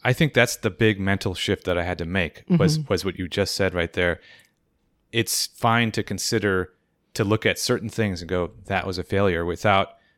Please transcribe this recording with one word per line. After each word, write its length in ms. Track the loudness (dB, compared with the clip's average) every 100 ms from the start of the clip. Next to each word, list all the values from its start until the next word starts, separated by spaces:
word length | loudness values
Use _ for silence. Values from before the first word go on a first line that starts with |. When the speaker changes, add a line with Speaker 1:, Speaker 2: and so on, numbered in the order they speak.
Speaker 1:
I 80 | 0
think 220 | 2 2
that's 200 | 4 2 2
the 140 | -4
big 280 | 2 2 2
mental 340 | 0 0 -2
shift 300 | -4 -2 -2 0
that 100 | -2
I 40 |
had 140 | -2 -4
to 60 |
make 380 | -4 -2 -2 -6 0
was, 300 | 4 4 2
Speaker 2:
Mm-hmm. 140 | 0
Speaker 1:
was 120 | -2
what 120 | -2 -6
you 100 | -4
just 260 | -2 -2
said 200 | 0 -2
right 180 | 0 -2
there. 280 | 0 0 0 -6 -20 _ _ _ _ _ _ _
It's 360 | -2 -2 -2 -4
fine 440 | -2 2 2 2
to 100 | -2
consider, 680 | -4 -4 -2 0 2 0 -2 _ _ _ _
to 100 | -4
look 200 | 0 2
at 140 | 2 0
certain 300 | 0 -2 -2
things 320 | -4 -2 -4
and 60 | -4
go, 240 | -4 -4 -8 -6
"That 200 | -4 -4
was 100 | -6
a 40 |
failure," 420 | -4 0 0 0
without 460 | -2 -2 2 2 0 -6 _